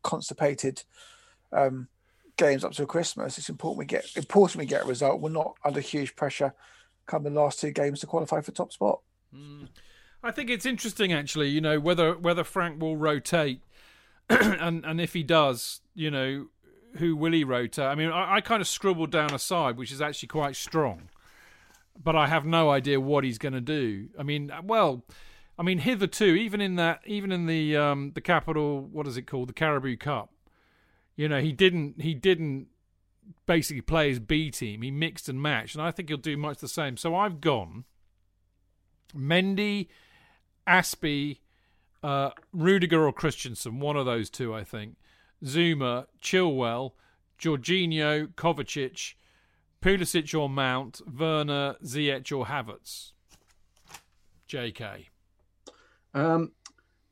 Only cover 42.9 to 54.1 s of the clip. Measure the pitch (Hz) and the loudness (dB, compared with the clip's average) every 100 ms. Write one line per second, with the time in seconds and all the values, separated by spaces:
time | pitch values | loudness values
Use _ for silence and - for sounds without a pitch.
42.9 | 160 151 - 156 - 131 113 120 120 143 | 6 4 2 -2 -2 -8 -8 -8 -4 -2
43.9 | 147 127 117 101 - 123 110 98 113 107 | 0 0 0 -2 -4 -6 -6 -8 -10 -12
44.9 | - _ _ _ _ 135 151 170 151 127 | -16 _ _ _ _ -4 2 2 2 0
45.9 | 120 135 _ - 185 180 135 117 120 131 | -2 -6 _ 0 2 4 2 0 -2 -6
46.9 | - _ _ _ _ 165 147 123 185 170 | -12 _ _ _ _ -2 -2 0 0 2
47.9 | 160 151 151 151 - 165 147 - 147 131 | 0 2 0 -2 -2 0 0 -4 -4 -6
48.9 | - - - _ _ _ _ _ _ 185 | -6 -14 -14 _ _ _ _ _ _ 2
49.9 | 196 170 175 151 160 143 135 131 127 135 | 2 2 -2 0 -2 -2 0 0 0 -4
50.9 | - - 127 160 156 147 143 139 123 - | -12 -16 -4 0 0 0 -2 -2 -6 -8
51.9 | 135 143 135 135 143 117 143 110 104 - | -2 -2 -2 -4 -6 -4 -6 -8 -14 -16
52.9 | - - _ _ _ _ _ _ _ _ | -16 -16 _ _ _ _ _ _ _ _
53.9 | - _ | -20 _